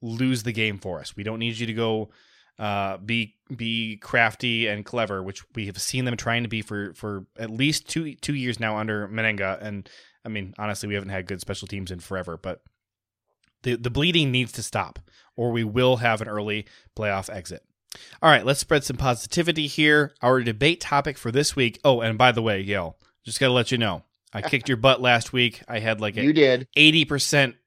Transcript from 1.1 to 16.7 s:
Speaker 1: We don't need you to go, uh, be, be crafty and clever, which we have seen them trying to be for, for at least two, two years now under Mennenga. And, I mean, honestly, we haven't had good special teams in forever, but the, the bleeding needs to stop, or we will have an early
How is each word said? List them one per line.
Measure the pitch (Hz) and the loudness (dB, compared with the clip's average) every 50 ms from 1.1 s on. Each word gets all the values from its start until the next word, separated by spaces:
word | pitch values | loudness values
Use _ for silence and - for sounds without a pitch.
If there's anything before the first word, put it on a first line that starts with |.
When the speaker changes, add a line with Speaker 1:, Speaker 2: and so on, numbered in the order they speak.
| - | -12
Speaker 1:
We | - 101 | -10 -8
don't | 107 110 113 | -6 -6 -4
need | 117 117 113 110 | -4 -4 -4 -4
you | 120 | -6
to | 113 110 | -6 -4
go, | 110 113 113 110 110 107 - _ _ _ _ _ _ _ _ _ - | -2 0 0 0 -2 -4 -6 _ _ _ _ _ _ _ _ _ -8
uh, | 107 104 101 101 98 98 98 85 | -6 -4 -2 -2 -2 -4 -6 -8
be, | 95 107 117 117 113 110 _ _ _ - 135 | -6 -4 -2 -2 -4 -4 _ _ _ -14 -12
be | 113 117 113 113 113 113 110 107 | -8 -6 -4 -4 -4 -4 -6 -8
crafty | 101 - - - 123 117 110 107 - - 123 117 113 117 | -12 -10 -2 0 2 2 2 0 -2 -4 -2 0 0 0
and | 110 104 104 104 | -2 -2 -4 -6
clever, | - - 120 113 101 101 95 92 | -6 -4 -4 -2 -2 -4 -6 -6
which | 95 95 - - _ - | -8 -10 -12 -16 _ -10
we | 120 107 | -8 -8
have | 101 92 - | -8 -8 -8
seen | - - - 127 127 | -8 -4 -2 -2 -2
them | 127 120 113 | -2 -4 -4
trying | - 120 117 120 120 | -2 -2 -2 -2 -2
to | 107 | -2
be | 113 110 | -4 -6
for, | 104 - 107 104 101 98 80 | -6 -6 -6 -6 -6 -8 -10
for | - - 107 101 98 92 _ _ - | -10 -10 -8 -8 -8 -10 _ _ -12
at | 113 113 | -12 -8
least | 110 113 135 147 151 - - - | -2 0 2 2 2 0 -4 -4
two, | - 160 165 151 135 | -6 -6 -6 -6 -10
two | - - - 147 | -10 -6 -4 -4
years | 139 127 123 113 110 | -2 -2 -4 -4 -2
now | 117 110 107 | -2 -2 -2
under | 107 107 110 107 104 104 95 | -2 -2 -2 -2 -4 -4 -6
Mennenga. | 107 113 113 110 107 101 98 95 98 - 101 | -4 -2 0 0 0 0 -2 -2 -4 -4 -6
And, | 107 104 101 95 - - - - _ _ _ - | -8 -10 -10 -10 -14 -20 -20 -20 _ _ _ -12
I | 113 | -8
mean, | 110 104 95 92 - - | -8 -8 -8 -8 -10 -8
honestly, | 107 107 101 - - | -6 -6 -6 -6 -6
we | 104 101 | -4 -4
haven't | 101 98 95 | -4 -4 -4
had | 98 92 92 | -6 -6 -6
good | - 98 90 | -6 -8 -8
special | - - 98 - - | -6 -8 -8 -8 -8
teams | - - 98 95 90 | -10 -8 -8 -8 -8
in | 92 87 | -10 -12
forever, | 82 - 98 95 90 87 82 | -10 -8 -8 -6 -6 -6 -10
but | 82 - 95 87 - _ _ _ _ _ _ _ _ _ _ _ _ _ _ _ _ _ _ _ _ - | -10 -8 -10 -10 -10 _ _ _ _ _ _ _ _ _ _ _ _ _ _ _ _ _ _ _ _ -4
the, | 127 120 | -4 -4
the | 117 120 123 | -2 -4 -4
bleeding | 117 139 147 180 175 170 151 135 | -2 0 2 4 4 4 2 2
needs | 123 127 127 117 - | 2 0 -2 -2 -6
to | - 110 | -10 -10
stop, | - - 107 95 80 - - - _ _ _ _ _ - | -6 -4 -4 -4 -6 -8 -18 -20 _ _ _ _ _ -8
or | - 117 120 | -4 -4 -2
we | 117 117 117 | 0 -2 -2
will | 104 104 123 127 127 127 | -2 0 2 4 4 4
have | 117 120 117 113 110 | 4 2 0 0 0
an | 113 107 | -2 -4
early | 107 107 104 107 104 107 104 _ | -6 -6 -4 -4 -4 -4 -6 _